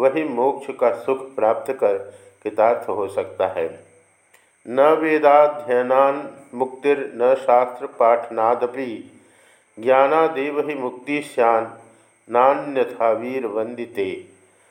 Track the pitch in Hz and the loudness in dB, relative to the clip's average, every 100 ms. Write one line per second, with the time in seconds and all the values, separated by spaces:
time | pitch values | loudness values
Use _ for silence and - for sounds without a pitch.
0 | 131 151 151 120 131 131 - 127 120 120 | 0 0 -4 0 -2 -2 -8 -2 0 0
1 | - 135 - - 110 117 - 131 104 98 | -4 -6 -6 -2 0 0 -4 -2 -2 -2
2 | 98 - - _ 110 107 110 120 - 101 | -6 -20 -20 _ -6 2 2 2 -4 -6
3 | 98 - - - 92 92 82 - - _ | -4 -6 -6 -4 -4 -2 -6 -8 -20 _
4 | _ _ _ _ _ _ - 127 147 160 | _ _ _ _ _ _ -6 2 4 4
5 | 160 156 143 147 147 - 117 123 127 131 | 2 4 6 6 6 2 -2 0 2 4
6 | 139 147 147 - - 120 131 - 143 139 | 2 0 -8 -16 -12 -6 -6 -2 0 0
7 | 135 117 123 135 - 123 127 - 135 - | -2 -2 2 2 4 2 2 -4 -8 2
8 | 117 120 - 113 113 123 127 135 127 104 | 4 4 0 -2 0 0 -2 -6 -10 -10
9 | - - _ _ _ _ _ - 117 131 | -16 -20 _ _ _ _ _ -6 2 4
10 | 139 160 160 147 143 147 151 139 127 127 | 4 4 2 0 -4 -4 -4 -4 -8 -8
11 | - 147 143 - 117 113 110 - - _ | -6 -6 -4 0 2 2 -2 -12 -20 _
12 | _ _ - 120 131 147 147 135 120 - | _ _ -4 2 2 2 -2 -4 -4 -2
13 | 113 110 120 131 117 107 113 120 117 107 | -2 -2 -4 -6 -6 -6 -6 -8 -10 -6
14 | 95 85 - _ _ _ _ | -6 -6 -14 _ _ _ _